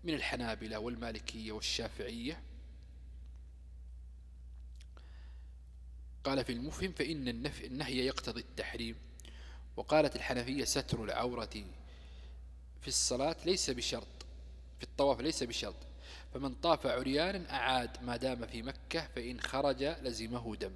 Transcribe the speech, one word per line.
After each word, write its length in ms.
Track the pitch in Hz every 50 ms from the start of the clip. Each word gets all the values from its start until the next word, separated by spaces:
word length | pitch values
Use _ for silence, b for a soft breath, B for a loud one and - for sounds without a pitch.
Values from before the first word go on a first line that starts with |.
| -
من 100 | 170 156
الحنابلة 640 | 139 127 - - 123 120 113 110 - 110 107 110 107
والمالكية 720 | 107 120 120 113 117 117 110 107 - - - 113 110 110
والشافعية. 880 | 107 107 - - - - 117 113 - - 107 - 117 117 117 139 170 - - - - - - - - - - - - - - - - - - - - - - - - - - - - - - - - - - - - - - - - - - - - - - - - - - - - B B B B B B B B B B B B B - - - - - - - - - - - - -
قال 200 | 139 135 135 120
في 80 | -
المفهم: 400 | 123 117 127 151 151 - 180 190
"فإن 360 | 165 - 135 139 165 147 131 123
النف-، 360 | 117 117 127 147 - - 110
النهي 420 | - 123 139 147 127 127 127 127
يقتضي 340 | 135 135 - - 123 110 120
التحريم". 560 | - - - - - - - 117 117 113 117 - - - - - B B B B B B B B B B -
وقالت 400 | - - - 151 156 151 139 -
الحنفية: 480 | 120 - - 127 123 117 127 135 139 123
"ستر 400 | - - 143 - - - 113 110
العورة 600 | 101 - - 117 123 120 120 110 - - 107 101 92 - - B B B B B B B B B B B B B - - - - - - -
في 80 | - 135
الصلاة 480 | 123 - - - 131 123 135 156 165 - -
ليس 260 | 170 196 175 - -
بشرط، 560 | 127 123 113 - 131 117 104 - - - - - - - - - - - - - - -
في 60 | -
الطواف 360 | - - - 139 139 127 113
ليس 220 | 123 156 160 -
بشرط". 480 | 135 117 113 - 117 104 - - - - - B B B B B B B -
فمن 200 | 131 139 135 127
طاف 320 | - - 170 160 147 -
عريانا 680 | 131 113 123 131 135 139 147 165 185 196 190 170 - -
أعاد 480 | 131 120 131 131 127 123 117 - -
ما 140 | 120 123 120
دام 300 | 120 123 131 127 120 113
في 160 | 110 - 113
مكة، 460 | 113 135 135 - - - - 165 151 - -
فإن 240 | 127 117 123 123 117
خرج 420 | - - - 135 143 143 131 127
لزمه 720 | 139 147 170 156 131 127 117 107 113 110 120 120 113 117 107
دم. 160 | 101 104 95 -